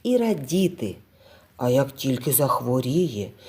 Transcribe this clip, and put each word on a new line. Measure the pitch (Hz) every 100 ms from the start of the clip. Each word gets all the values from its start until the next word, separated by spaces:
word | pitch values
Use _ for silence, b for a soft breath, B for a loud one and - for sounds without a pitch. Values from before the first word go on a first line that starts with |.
і | 240 247
радіти. | 226 180 127 180 180 - 104 87 - b b b b -
А | 123
як | 131 139
тільки | - 135 123 156
захворіє, | 143 139 - 120 127 127 151 170 104 95 B